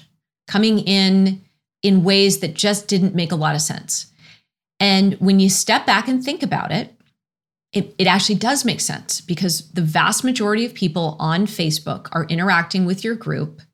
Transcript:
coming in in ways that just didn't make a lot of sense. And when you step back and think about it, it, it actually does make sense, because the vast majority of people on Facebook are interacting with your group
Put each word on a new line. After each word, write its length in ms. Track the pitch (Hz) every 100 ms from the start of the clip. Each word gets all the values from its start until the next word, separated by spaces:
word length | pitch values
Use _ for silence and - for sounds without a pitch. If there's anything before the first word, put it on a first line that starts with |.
| - _ _ _ -
coming 320 | 202 220 214
in 640 | - 196 190 190 190 190 - _ _ _
in 220 | 202 190
ways 360 | 175 196 196 196
that 120 | 175
just 340 | 151 208 208 -
didn't 280 | 196 185 180
make 160 | 165
a 40 | 165
lot 200 | 151 147
of 60 |
sense. 460 | - - - - - _ - _ _ _ _ -
And 340 | 202 190 196 -
when 240 | 190 196
you 100 | 190
step 380 | 190 - 240 -
back 200 | 202 226
and 160 | 254
think 200 | 254 339
about 280 | 262 - -
it, 220 | 190 - _ _ _ _ _ _ _ _
it, 220 | 202 196 -
it 100 | 185
actually 280 | 185 190 202
does 280 | 220 277
make 160 | 240 160
sense, 400 | - 151 - -
because 500 | - 170 185 156 -
the 100 | -
vast 420 | 160 165 165 220
majority 420 | 254 254 208 214 233
of 80 |
people 440 | - 180 175 160 -
on 260 | 160 170 202
Facebook 640 | - 160 156 151 - -
are 140 | 165 160
interacting 600 | 170 190 170 170 190 180
with 180 | 190
your 120 | 226 226
group 460 | 156 147 151 - -